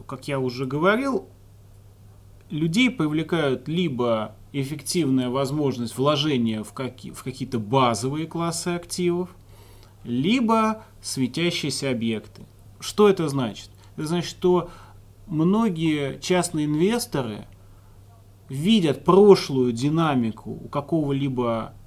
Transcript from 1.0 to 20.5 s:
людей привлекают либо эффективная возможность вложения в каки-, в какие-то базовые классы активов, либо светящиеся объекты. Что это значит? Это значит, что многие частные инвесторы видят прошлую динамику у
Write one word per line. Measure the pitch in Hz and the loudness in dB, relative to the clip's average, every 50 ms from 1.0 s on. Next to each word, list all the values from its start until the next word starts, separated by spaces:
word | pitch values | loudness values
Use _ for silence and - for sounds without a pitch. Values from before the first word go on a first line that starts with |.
| 277 277 254 - - - - - - - - - - - - - - - - - - - - - - - - - - - | 0 -2 -4 -4 -6 -10 -16 -20 -20 -20 -20 -20 -20 -20 -20 -20 -20 -20 -20 -20 -20 -20 -20 -20 -20 -20 -20 -20 -14 -10
людей | 160 147 160 170 165 233 262 247 | -4 -2 -2 0 2 2 2 2
привлекают | 254 - 156 151 151 160 160 - 180 165 151 139 127 123 - | 2 0 -2 -2 -2 -2 -2 -2 -2 0 0 0 0 -2 -4
либо | 147 160 180 180 160 127 117 123 117 113 110 107 107 - - - - - | -4 -2 -2 -2 -2 -2 -2 0 0 0 0 -2 -6 -10 -16 -18 -8 -6
эффективная | 143 135 131 156 151 - - - 185 156 135 131 131 127 123 | -6 -6 -6 -8 -8 -8 -4 -2 0 0 2 2 2 0 0
возможность | 123 139 139 131 143 151 147 135 117 120 120 110 - | -2 -2 -2 -2 -2 -2 -2 -2 -2 -2 -6 -6 -4
вложения | 123 135 147 151 - 147 156 143 123 117 113 110 110 104 | 0 0 2 2 2 0 0 0 0 0 0 -2 -4 -6
в | - | -10
каки-, | - - 131 127 127 - - 120 | -10 -8 -8 -8 -10 -12 -16 -16
в | - - | -16 -12
какие-то | - 131 127 - 127 - - - | -12 -12 -10 -10 -8 -6 -6 -6
базовые | 104 101 120 135 127 120 117 104 123 135 143 156 160 | -2 0 2 2 4 4 2 0 -2 -4 -4 -6 -6
классы | 160 - 165 170 170 165 - - 175 | -6 -6 -4 -4 -4 -4 -4 -4 -4
активов, | 175 175 175 - - - 180 175 175 175 180 175 - - - - - - - - - - - - - - - | -4 -6 -6 -8 -6 -2 0 0 0 -2 -4 -6 -10 -18 -20 -20 -20 -20 -20 -20 -20 -20 -20 -20 -20 -16 -8
либо | - 120 123 139 190 240 269 233 214 226 226 220 220 220 220 - - - - | -4 -2 0 2 2 2 2 2 2 2 2 2 2 -2 -4 -8 -18 -20 -16
светящиеся | - - - 135 131 120 - 160 170 175 170 - - 143 - - 143 135 | -12 -8 -4 -2 -2 -2 -2 -2 -2 -2 -2 -2 -4 -6 -4 -4 -4 -4
объекты. | 123 110 113 113 113 104 - - - - - - - - - - - - | -2 -2 -2 -2 -2 -4 -6 -12 -18 -20 -20 -20 -20 -20 -20 -20 -18 -14
Что | - - - - 208 202 | -12 -4 2 4 6 6
это | 190 - 160 | 6 4 0
значит? | 143 139 139 123 110 95 - - - - - - - - | -2 -2 -2 -2 -4 -6 -10 -16 -20 -20 -20 -20 -16 -12
Это | - 156 | -10 -6
значит, | 151 170 175 - - | -4 -4 -4 -4 -6
что | - - - 180 180 175 170 - - - - - - - - - - - - | -6 0 2 2 4 2 2 -2 -8 -18 -20 -20 -20 -20 -20 -20 -20 -20 -12
многие | - 165 151 160 180 202 220 226 220 170 160 165 160 151 147 139 135 135 - | -4 0 2 2 4 4 4 2 0 0 0 0 0 0 0 -2 -4 -6 -6
частные | - - 180 180 170 - - 151 151 | -2 0 2 2 2 0 0 -2 0
инвесторы | 147 151 151 175 208 240 240 240 - - 143 127 110 104 104 - - - - - - - - - - - - - - - - - - - - - - | 0 2 2 2 2 2 0 -2 -2 -4 -4 -4 -4 -6 -10 -12 -16 -20 -20 -20 -20 -20 -20 -20 -20 -20 -20 -20 -20 -20 -20 -20 -20 -20 -20 -16 -12
видят | 135 135 156 202 226 214 165 147 131 - - | -8 -2 2 4 4 4 4 2 0 2 4
прошлую | 170 180 196 208 202 190 185 - - 139 131 127 123 | 6 8 8 10 10 8 8 4 2 0 2 2 2
динамику | 113 113 135 147 156 165 165 156 139 127 113 110 107 - - | 2 0 0 0 2 2 2 2 2 2 0 0 -4 -6 -10
у | - | -12